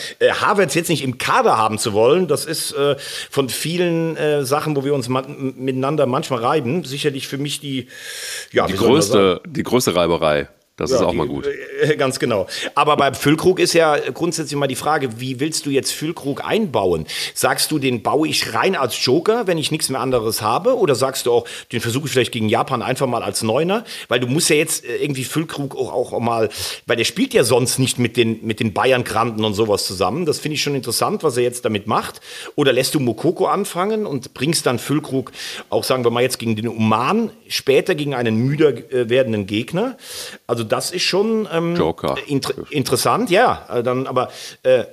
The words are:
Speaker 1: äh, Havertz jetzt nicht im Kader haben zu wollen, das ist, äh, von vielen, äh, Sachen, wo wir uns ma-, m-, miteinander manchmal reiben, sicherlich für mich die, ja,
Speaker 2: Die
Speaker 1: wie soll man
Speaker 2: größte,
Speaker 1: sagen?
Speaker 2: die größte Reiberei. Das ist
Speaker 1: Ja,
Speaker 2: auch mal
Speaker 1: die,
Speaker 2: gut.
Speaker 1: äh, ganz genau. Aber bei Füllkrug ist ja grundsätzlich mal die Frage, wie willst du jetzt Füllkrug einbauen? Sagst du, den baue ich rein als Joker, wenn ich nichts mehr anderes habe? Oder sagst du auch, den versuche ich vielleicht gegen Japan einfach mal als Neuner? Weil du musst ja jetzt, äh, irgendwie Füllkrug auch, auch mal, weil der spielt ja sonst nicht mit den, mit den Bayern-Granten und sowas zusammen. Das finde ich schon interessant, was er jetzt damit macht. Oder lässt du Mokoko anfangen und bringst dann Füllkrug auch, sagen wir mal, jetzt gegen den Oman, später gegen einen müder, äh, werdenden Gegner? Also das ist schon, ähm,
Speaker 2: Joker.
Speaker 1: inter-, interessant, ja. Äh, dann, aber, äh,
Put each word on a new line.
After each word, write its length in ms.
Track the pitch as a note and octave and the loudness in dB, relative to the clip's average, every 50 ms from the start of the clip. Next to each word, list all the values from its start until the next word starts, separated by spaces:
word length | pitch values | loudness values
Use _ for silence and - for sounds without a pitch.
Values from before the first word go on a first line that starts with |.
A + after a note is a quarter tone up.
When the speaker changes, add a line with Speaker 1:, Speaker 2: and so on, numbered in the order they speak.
| - - - - | -12 -10 -4 2
Speaker 1:
äh, 100 | A#2+ B2 | 2 2
Havertz 440 | F#2+ - A#2+ C#3 - G3 F#3 D3+ - | 2 2 2 2 4 4 2 2 2
jetzt 140 | D#3+ E3+ - | -2 0 0
nicht 140 | E3 C#3 C#3 | -2 -2 -2
im 160 | B2+ A#2+ - | -4 -4 -4
Kader 400 | - C3 F3 A#3+ A#3 G#3 C#3 A2+ | -2 0 2 2 4 4 4 4
haben 200 | A2 A2 A2 G#2 | 2 2 0 -2
zu 140 | - A2+ G2 | -2 0 2
wollen, 340 | G#2 A2+ B2+ D#3 F#3 F#3 D3 | 4 6 6 6 4 4 2
das 160 | C#3+ - - | 0 -2 -2
ist, 280 | D#3 D#3+ D3+ - - D#3 | -4 -6 -6 -6 -6 -2
äh, 220 | C#3+ C#3+ C#3+ C3+ C#3 - - - - - - | 0 0 0 0 0 -4 -12 -12 -12 -12 -6
von 180 | - C#3+ C3+ A#2+ | -2 -2 -2 -2
vielen, 680 | - - - D3+ F3 F3 F3+ F3 E3 E3 E3 E3 D3+ | -2 -4 -4 -2 -2 0 0 2 2 0 0 -2 -2
äh, 280 | C#3+ D3+ D3+ D3 D3 C#3 | -2 0 0 0 0 0
Sachen, 320 | B2 C#3 D3+ - D#3 D3+ | 0 0 -2 0 0 -2
wo 80 | C#3 C3 | 0 0
wir 100 | C#3 C#3+ | 0 0
uns 140 | C#3 A2+ A#2 | 0 0 0
ma-, 160 | B2+ C3 C3+ | -2 -2 -2
m-, 300 | C#3+ C#3+ C3 C3+ C3 B2 | -4 -8 -8 -6 -6 -6
miteinander 500 | B2 B2+ C3+ C3 C3 C3 C#3 D#3 D3+ C3+ | -4 -4 -4 -2 -2 -2 -2 0 0 0
manchmal 380 | B2 B2 D3 D3+ - C3+ A2+ A2+ | 2 0 0 -2 -2 -2 -2 0
reiben, 400 | C3 D#3 D#3+ B2+ A#2 D3+ F3+ D3+ | 0 0 0 0 0 -2 -2 -4
sicherlich 420 | C3 C3+ C#3 C#3+ D3+ C3+ C3 - | -6 -6 -4 -4 -4 -4 -4 -8
für 120 | - C#3+ C3+ | -8 -6 -6
mich 200 | C#3+ C#3+ C#3+ - | -6 -6 -6 -8
die, 300 | D3 C#3 C3+ C3 B2 - - - - - - - - - - - - - - | -8 -6 -6 -6 -6 -8 -14 -18 -14 -14 -12 -12 -10 -10 -10 -10 -8 -4 0
ja, 140 | A#2+ F#2+ E2+ | 0 2 2
Speaker 2:
Die 60 | F#2 | 2
Speaker 1:
wie 20 | |
soll 100 | G2 A2+ | 2 4
man 80 | A2+ C3 | 6 6
Speaker 2:
größte, 380 | D#3+ - - - G2+ G2 F#2 F2 - - | 6 4 4 4 6 6 4 4 2 -2
Speaker 1:
sagen? 100 | E3+ C#3 | -8 -6
Speaker 2:
die 100 | - - | -6 -2
größte 320 | - - B2+ - A2 E2+ | 2 2 2 2 4 2
Reiberei. 520 | F2 F2 E2+ E2+ D2+ D#2+ D#2 D2+ D2 C#2 - - _ _ _ _ | 4 4 4 2 2 4 2 2 2 0 -4 -10 _ _ _ _
Das 160 | - E2 D2 - | -6 -2 0 2
ist 80 | - | 2
Speaker 1:
Ja, 60 | F#2 | 2
Speaker 2:
auch 60 | E2 - | 2 2
mal 140 | - D2+ | 0 0
Speaker 1:
die, 80 | C#2+ D2 | -2 -2
Speaker 2:
gut. 140 | C#2 C#3 C#3+ C#3 C3+ C#3 C#3 C#3 C#3 D#3 | -4 -4 -4 -6 -6 -10 -10 -4 0 2
Speaker 1:
äh, 140 | - D3+ | 2 2
ganz 240 | C3+ C#3 C3 B2 - | 2 0 -2 -2 -2
genau. 260 | D3+ B2 A2 G2 F2+ - - - - - - | -2 0 0 0 -2 -2 -6 -8 -8 -4 0
Aber 200 | C#3+ D3 D3+ D3 | 2 4 4 4
bei 160 | A#2+ C#3 C3+ B2 | 4 4 2 2
Füllkrug 460 | - - C#3+ D3+ D#3 - F3+ F#3 D#3+ | 2 2 2 2 4 4 2 4 4
ist 140 | F3 E3 - | 2 2 4
ja 260 | E3 D#3+ D3+ D3 C#3+ B2+ - A#2+ | 4 4 4 4 2 0 -4 -6
grundsätzlich 420 | - D#3 F3 - E3 D3+ B2+ C#3+ | -4 -4 -4 -4 -4 -6 -4 -4
mal 120 | C#3+ D3+ C3+ | -2 -2 -2
die 80 | B2+ | -2
Frage, 420 | - - D#3 D#3 D#3 C3+ B2 A2 A#2 | -2 -2 0 0 0 0 -4 -6 -6
wie 220 | B2+ C3 C3 A#2+ | -8 -6 -4 -4
willst 260 | D3 D#3+ D#3 - - | -4 -4 -4 -4 -4
du 40 | D3 | 0
jetzt 200 | C#3 C3 - - | 0 0 0 -2
Füllkrug 540 | - - D#3 D#3 E3+ - - C#3+ C3 - - | -4 -6 -6 -6 -6 -6 -6 -6 -6 -4 -4
einbauen? 600 | E2+ D#3 G#3+ A3 D#3+ A#2+ A2 G2 F2+ E2+ D#2+ D#2 - - - - - - | -2 0 0 0 0 0 0 2 2 0 0 -2 -6 -8 -8 -8 -8 -4
Sagst 380 | - - B2+ C3 - - - D3+ | 0 0 0 2 0 0 0 0
du, 80 | D3+ | 0
den 240 | C3+ C3 B2 G#2+ - | 0 0 -2 0 0
baue 240 | G#2+ A#2 C#3+ D#3+ D3+ | 0 2 2 2 2
ich 260 | C3+ - - - A2 | 0 -2 -2 -2 0
rein 220 | A2 C3+ F#3+ F#3+ | 0 0 2 2
als 280 | D#3 - D3+ - - - | 0 0 -2 -2 0 2
Joker, 440 | - - E3+ D#3+ G#3+ A3 A#3+ A#3 F#3 | 2 2 2 4 2 2 2 2 0
wenn 100 | E3+ D#3+ | 0 0
ich 140 | C3 - D3+ | 0 -2 -2
nichts 160 | D#3 - - | -2 -2 -2
mehr 120 | C3+ A#2 | -2 -2
anderes 400 | A#2+ C3 B2+ A#2+ G#2+ A2+ G#2+ - | 0 2 2 2 0 0 -2 0
habe? 360 | A2 G#2+ B2 D3 F3+ B3 C4 B3 | 0 0 0 2 2 2 2 4
Oder 160 | G3 D3 C3 | 4 2 2
sagst 320 | A2 C3 C3 C3 - - | 2 2 0 -2 -2 0
du 60 | B2 A#2+ | 2 2
auch, 160 | A#2 A#2 - - - - - B2+ | 2 2 -2 -10 -16 -12 -8 -6
den 80 | A2+ | -4
versuche 260 | A#2 A#2+ A2 C#3 D#3+ | -4 -2 -2 -2 -2
ich 60 | B2+ G#2+ | 0 2
vielleicht 180 | B2+ A#2 B2 | 2 2 2
gegen 180 | - A#2+ A2 G#2+ | 0 -2 0 2
Japan 340 | A2 A#2 D3 - C3+ A#2 F#2+ | 2 2 0 0 -2 -2 -2
einfach 260 | A2 B2+ B2 C#3+ B2 | -2 -2 -2 -2 -2
mal 160 | A#2+ A2+ F2+ | -2 -2 -2
als 180 | G#2 G2+ - A2+ | -4 -4 -2 0
Neuner? 400 | A2 A2 C#3+ E3 F3+ G3 A#3+ - - - - - | 0 0 2 0 0 -2 -2 -4 -6 -14 -12 -4
Weil 140 | - A#2+ B2+ | -2 0 0
du 80 | B2+ B2 | 0 0
musst 220 | C3+ E3+ - - | 0 0 2 4
ja 40 | D#3+ | 4
jetzt, 300 | D3+ E3 D#3 - - - | 2 2 0 -2 -6 -6
äh, 140 | B2 A#2 G#2+ | -6 -4 -4
irgendwie 260 | C#3 D3 C#3 C3 B2 | -2 -2 -4 -4 -6
Füllkrug 500 | - - D#3 E3 D#3 - - C#3+ C3 - | -4 -4 -4 -4 -4 -6 -8 -8 -6 -4
auch, 180 | - B2+ F#2 D2 | -4 -4 -2 -2
auch 280 | B2+ B2 - - A2+ | -4 -4 -2 -2 -2
mal, 280 | A#2 A2+ A#2 A2+ A2 G#2 - - - - - - - | 0 0 0 2 0 0 -2 -4 -8 -8 -10 -8 -2
weil 100 | - A#2+ | -2 0
der 60 | A#2 A2+ | 0 0
spielt 320 | - - F#3 C4 C4+ - | 0 0 -2 -2 2 2
ja 80 | G3 C#3 | 2 4
sonst 380 | A2 B2+ A#2+ B2+ A#2 - - | 4 4 4 4 2 0 0
nicht 180 | C3 A#2 - - | 0 0 2 0
mit 180 | B2 A2+ - | 0 0 2
den, 300 | B2 A2+ A2+ A2+ A2+ G#2+ | 2 2 2 0 -2 -4
mit 140 | A2+ G#2+ - | -6 -4 -2
den 120 | A#2 A2 F2+ | -2 -2 0
Bayern-Granten 720 | G2+ A2 C3 C3 B2 A2 F#2+ - A2 A#2 A#2+ A2 G#2+ A2 | 2 2 4 4 2 2 0 0 0 0 0 0 0 0
und 100 | A2 G2 | 0 2
sowas 300 | G2 A2+ G#2 G2+ F#2 - | 2 2 2 2 0 0
zusammen. 420 | - G2 F2+ G2 F2+ A2+ E3 F#3 | -2 -2 0 0 0 0 -2 -2
Das 120 | D#3 E3 - | -2 -2 -2
finde 160 | - D3+ D3+ | -2 -6 -4
ich 80 | - - | -2 -2
schon 140 | D3 C#3+ | -2 -2
interessant, 480 | C3+ A2+ B2 A2 - - - G3+ G#3 E3 | -4 -4 -4 -2 0 0 0 0 0 0
was 120 | D3+ A#2 | 0 2
er 60 | B2 A#2+ | 2 0
jetzt 220 | B2 A#2+ - - | 0 0 -2 -2
damit 240 | A2 G#2+ G2+ G2 G#2+ | -2 -2 -2 -2 0
macht. 320 | B2 F#3 A3+ - - - - - - - - - - | -2 -2 -2 -4 -10 -16 -18 -18 -16 -14 -14 -8 -2
Oder 180 | - C#3+ C3+ A#2+ | 0 2 4 4
lässt 220 | B2 C#3 - - | 2 2 0 0
du 60 | D3+ | 0
Mokoko 460 | C3 A#2+ A2 - - E3 E3+ - F#3 | 0 0 0 0 0 0 0 2 2
anfangen 600 | D#3 D3 F#3 G3+ - - E3+ F#3 G#3 A3 G#3+ G#3 | 2 2 0 -2 -4 -4 -4 -2 -2 -2 -2 -4
und 260 | - C#3+ B2+ - - - | -4 -4 -6 -8 -8 -10
bringst 320 | - C3+ D#3 D#3+ - - | -4 -2 0 0 2 2
dann 140 | C#3 B2 A2 | 0 0 0
Füllkrug 540 | - - C#3 D#3 D3 - B2+ C3+ B2 - - - - - - - - - | -2 -2 -2 -2 -2 -2 -4 -4 -4 -4 -10 -14 -12 -12 -12 -12 -8 -2
auch, 120 | G2+ A2 G#2 | -2 -2 0
sagen 220 | - C3 B2+ A#2+ | 0 0 2 2
wir 80 | A#2 A#2 | 2 2
mal, 100 | A#2+ B2+ | 4 2
jetzt 160 | B2+ B2 - | 2 0 -2
gegen 160 | A2 A2+ A2 | -2 -2 -2
den 140 | G#2+ A2+ A#2 | 0 -2 -4
Oman, 640 | A2 A2 A2 A2 A2 A2 B2 D3 G3 A3+ A3+ - - - _ - | -2 0 2 2 4 2 2 2 2 2 0 -2 -4 -10 _ -8
später 480 | - - - C3+ C3 D#3+ - - F#3 | -8 -4 2 4 4 4 4 2 0
gegen 180 | D3 D3 C#3+ C3+ | 0 0 -2 -2
einen 220 | B2 A#2+ A2+ A2 | 0 0 2 2
müder, 320 | A2 B2 C3+ D3 D3 D#3 C#3+ A#2+ G#2+ - - C3 | 2 2 2 4 4 4 4 4 0 -4 -4 -2
äh, 160 | B2 A#2+ A2 | 0 0 2
werdenden 380 | A#2+ C3+ B2+ A#2 A2 G#2 G2 | 4 2 4 2 2 -2 -2
Gegner? 500 | F#2 G#2 G#2+ A#2+ - D#3+ F3+ A#3 C4 B3+ - - - - - - - - - _ | 0 -2 -2 -2 -2 -2 -2 -2 -2 -4 -8 -14 -16 -14 -12 -12 -14 -16 -10 _
Also 220 | - B2 A#2 A2+ G#2+ | -4 -2 -2 0 0
das 220 | - C3 - - | 0 -2 -2 -2
ist 120 | F3 F3+ - | -4 -2 -2
schon, 460 | - F3+ F#3+ G#3 A3+ A3+ A3 G#3+ D#3 | 0 2 2 2 2 0 0 -2 -2
ähm, 260 | E3 E3 E3+ E3+ F3 | -2 -2 0 0 0
Speaker 2:
Joker. 400 | F3 E3 D#3+ E3 - - D3 C3 B2+ - | 0 0 0 0 -2 -2 -2 -2 -2 -4
Speaker 1:
inter-, 260 | - C#3+ C3 - - - - E2 - | -2 -2 -2 -2 -2 -6 -6 -6 -6
interessant, 640 | C#3+ D3 B2 - C3 A2+ - B2 B2 E3+ B3+ - | -4 -2 -2 0 0 0 2 2 2 2 2 2
ja. 360 | F3 G#3 B3 F#3 F#2+ E2+ - - G#2 | 4 4 4 4 2 -2 -6 -6 -4
Äh, 100 | B2 A2+ | -2 -2
dann, 240 | B2 B2+ C3 C3+ | 0 -2 -2 -2
aber, 240 | C3 B2+ B2 A#2+ - - - - - - - - | -2 -2 -2 -2 -2 -4 -12 -16 -16 -12 -4 2
äh, 200 | C3 B2+ A#2+ G#2 - | 4 4 4 2 0